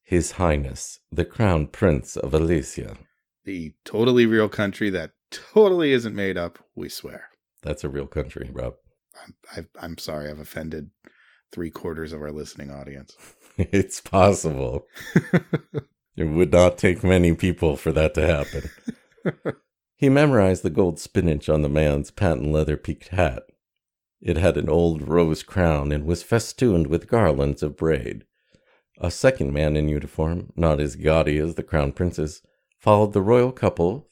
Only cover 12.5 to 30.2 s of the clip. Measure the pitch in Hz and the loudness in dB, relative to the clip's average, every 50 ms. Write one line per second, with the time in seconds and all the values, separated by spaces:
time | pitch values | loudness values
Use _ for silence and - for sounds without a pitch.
12.5 | - - 71 69 69 69 69 71 69 67 - - _ _ - - _ _ _ _ | -14 -16 -16 -16 -14 -16 -16 -16 -18 -18 -20 -20 _ _ -20 -20 _ _ _ _
13.5 | _ - 92 - - 98 90 - - - - - - 95 92 101 95 - - 80 | _ -4 -4 0 0 0 0 -2 -6 -14 -8 -2 4 6 6 6 4 2 -2 -4
14.5 | 71 67 67 60 65 71 - _ _ - - - - 165 - - - 170 - - | -4 -4 -6 -6 -6 -8 -10 _ _ -18 -12 -4 -2 -2 0 0 -2 -2 -2 -4
15.5 | - 156 - _ - 143 - _ _ _ _ _ _ - 82 80 76 82 92 - | -8 -8 -8 _ -12 -12 -12 _ _ _ _ _ _ -4 -4 0 2 2 2 4
16.5 | 92 87 90 90 - - - 98 87 - - 92 92 90 87 85 82 - - 92 | 6 6 6 6 4 2 2 0 0 2 2 4 4 6 6 4 2 2 0 -2
17.5 | 82 - 87 80 71 - - 82 76 78 78 78 - 80 78 80 80 71 71 - | 0 0 0 -2 -2 -2 -4 -2 0 2 0 2 0 0 2 2 2 0 -2 -6
18.5 | - 69 - 80 - - _ - - - _ _ _ _ - 175 - - - 165 | -8 -10 -10 -12 -14 -14 _ -14 -14 -14 _ _ _ _ -8 -8 -8 -6 -8 -8
19.5 | - - _ _ _ _ _ _ _ _ 147 135 135 143 151 147 135 110 98 95 | -8 -8 _ _ _ _ _ _ _ _ 2 4 6 6 6 6 6 6 4 4
20.5 | 92 87 - 92 76 107 98 87 80 - - - - 101 85 85 76 73 - - | 2 0 -2 -2 2 2 2 2 0 -4 -10 -4 -2 0 2 2 0 0 0 0
21.5 | 78 78 76 69 71 76 78 76 71 73 - - - - 104 87 78 60 65 76 | 2 2 2 2 2 2 2 2 2 0 -2 -6 -4 -2 0 0 0 0 0 0
22.5 | 76 78 78 80 76 - - - 76 - - - 90 92 87 71 62 - - _ | 0 0 0 0 -2 -4 -6 -8 -10 -10 -12 -6 -2 0 0 0 -2 -6 -12 _
23.5 | _ _ _ _ _ _ _ _ _ _ _ _ _ _ - - 85 76 90 87 | _ _ _ _ _ _ _ _ _ _ _ _ _ _ -4 -4 0 2 2 2
24.5 | 80 80 - - 76 85 85 85 80 73 71 - 80 87 85 80 80 - - - | 2 2 0 2 2 4 4 2 0 -2 -2 0 2 2 2 2 0 -4 -6 -6
25.5 | - 95 87 82 78 73 71 71 73 73 73 80 87 85 - - 113 117 - - | -2 0 2 2 2 0 0 -2 -2 -2 -2 -2 -4 -4 -2 -2 -2 -2 -2 -4
26.5 | - - 135 120 95 85 80 69 80 87 - - - 117 107 82 71 67 69 71 | -4 0 0 2 2 2 2 0 -2 -4 -2 0 2 4 4 4 2 2 0 -2
27.5 | 69 - 78 73 69 - 80 80 78 67 58 57 50 52 - _ _ _ _ _ | -2 -4 -6 -8 -6 -2 0 0 0 0 -2 -8 -12 -14 -16 _ _ _ _ _
28.5 | _ _ _ _ _ _ _ _ _ - 87 87 - - - 135 131 - - 69 | _ _ _ _ _ _ _ _ _ -8 -6 -6 -4 2 2 2 2 2 -2 -2
29.5 | 69 73 78 76 76 76 76 76 76 71 67 - - - | 0 0 0 2 2 0 0 0 -2 -2 -4 -6 -4 -4